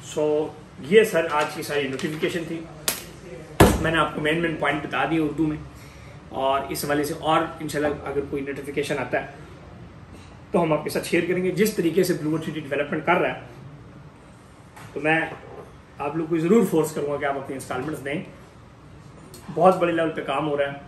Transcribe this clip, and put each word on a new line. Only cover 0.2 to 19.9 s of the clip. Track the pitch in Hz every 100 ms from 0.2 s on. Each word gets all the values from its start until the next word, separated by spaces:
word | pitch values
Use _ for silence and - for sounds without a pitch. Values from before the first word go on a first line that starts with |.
| 151 151 151 - - -
ये | 131 208
सर | 208 165 165
आज | 147 151
की | 170
सारी | 156 143 135
नोटिफिकेशन | 131 170 156 175 175
थी, | 160 165 - - - - - - - 170 - - 165 -
मैंने | 160 165
आपको | 151 -
मेन | 147 165
मेन | 165 147
पॉइंट | 147 151 -
बता | 131
दिए | 143 160
उर्दू | 151 - 156
में। | 151 - - - - - - -
और | - 135 135 -
इस | 151
हवाले | 143 147
से | 143
और | 160 151 160 160 -
इंशाल्लाह | 156 147 147
अगर | 147 147 135
कोई | 143 143
नोटिफिकेशन | 139 139 139 147 143
आता | 143 120 143
है | 135 - - - - - - - - - - - -
तो | 175
हम | 165
आपके | 151 143
साथ | 160
शेयर | - 165 175
करेंगे। | 180 185
जिस | 160 208 -
तरीके | 170 156
से | 170
ब्लू | 156 151
वर्ल्ड | 156
सिटी | 170 151
डेवलपमेंट | 143 135 147 160 151
कर |
रहा | 175 143
है, | 123 - - - - - - - - - - - - - - -
तो | -
मैं | 151 160 151 - - - - - - -
आप | 143 156
लोग | 156
को | 165
ज़रूर | 165 226
फोर्स | 190 165 147
करूँगा | - 147 143
कि |
आप | 139 139
अपनी | 131 135
इंस्टॉलमेंट्स | - 127 139 147
दें। | 139 156 190 - - - - - - - - - - - -
बहुत | 147 185 185
बड़े | 170